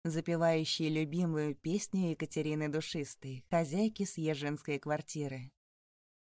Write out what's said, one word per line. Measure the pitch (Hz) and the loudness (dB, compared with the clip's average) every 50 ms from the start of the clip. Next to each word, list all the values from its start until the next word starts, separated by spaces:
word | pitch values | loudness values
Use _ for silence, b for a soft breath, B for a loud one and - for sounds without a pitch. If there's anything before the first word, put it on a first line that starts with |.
| - | -4
запевающий | 170 156 165 160 170 170 160 165 165 165 160 160 - - - 165 156 | -2 -2 0 0 0 2 4 6 6 6 4 4 0 0 0 0 2
любимую | 156 156 156 147 151 175 180 165 160 151 151 151 143 | 2 2 0 0 2 2 2 2 2 2 0 0 -2
песню | - - 160 175 208 - - - 190 185 165 | -4 -2 0 0 0 0 0 0 2 2 2
Екатерины | 156 - 160 151 - 160 147 151 151 156 156 151 | 0 -2 -4 -4 -2 -2 0 0 0 0 0 0
Душистой, | 147 156 156 - - 160 143 - - - - 135 131 127 - - | 0 -2 -2 -2 -4 -4 -4 -6 -8 -10 -10 -10 -10 -10 -4 0
хозяйки | 175 165 165 139 147 190 214 220 220 - 202 | 2 2 2 2 2 2 2 2 0 0 -4
съезженской | 190 - 165 160 156 156 139 147 147 147 151 - - 147 139 | -4 -2 -2 0 0 0 0 -2 -2 -2 -4 -2 -2 -4 -2
квартиры. | - 151 151 151 - - - 156 147 139 135 131 127 131 - _ _ _ _ _ _ _ _ _ _ _ _ _ _ | 0 0 -2 -2 -2 -4 -6 -4 -4 -4 -4 -8 -10 -12 -16 _ _ _ _ _ _ _ _ _ _ _ _ _ _